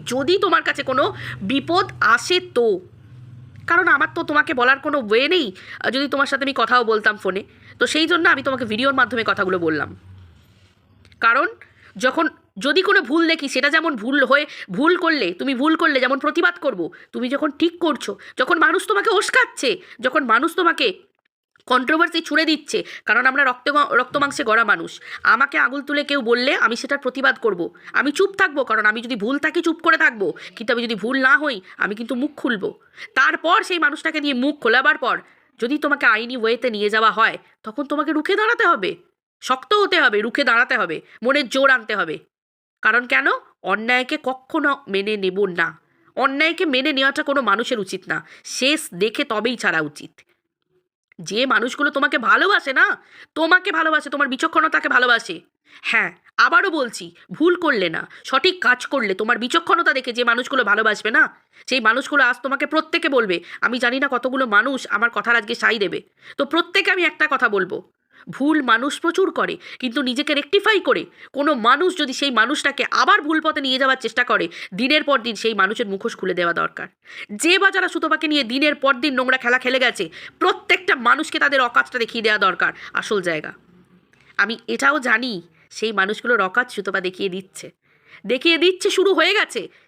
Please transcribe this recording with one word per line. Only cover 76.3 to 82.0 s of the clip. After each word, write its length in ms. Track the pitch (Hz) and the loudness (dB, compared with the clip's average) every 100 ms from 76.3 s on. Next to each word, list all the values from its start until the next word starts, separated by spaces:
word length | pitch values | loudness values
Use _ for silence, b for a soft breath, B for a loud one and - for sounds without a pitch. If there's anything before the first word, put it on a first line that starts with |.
দেওয়া 200 | 175 175 | 0 0
দরকার। 340 | 170 160 - 175 _ B B B 208 | 0 -4 -6 -14 _ B B B -4
যে 120 | 320 381 | 2 4
বা 80 | 392 | 4
যারা 160 | 392 359 | 2 -2
সুতপাকে 400 | 339 320 311 320 | -2 -2 0 0
নিয়ে 160 | 294 | 0
দিনের 320 | 226 262 302 285 | 0 0 0 0
পর 180 | 269 | 0
দিন 200 | 247 294 262 | 0 0 -2
নোংরা 220 | 254 262 | 0 0
খেলা 220 | 240 254 | 0 0
খেলে 200 | 247 262 | 0 0
গেছে, 260 | 247 - 165 B B - | 0 -2 -8 B B -2
প্রত্যেকটা 540 | 359 415 - 359 370 311 | -2 -2 0 0 0 0
মানুষকে 420 | 233 269 311 311 | 2 0 0 -2
তাদের 200 | 294 277 | 0 2
অকাজটা 360 | 240 254 254 | 2 0 -2
দেখিয়ে 260 | 247 | -4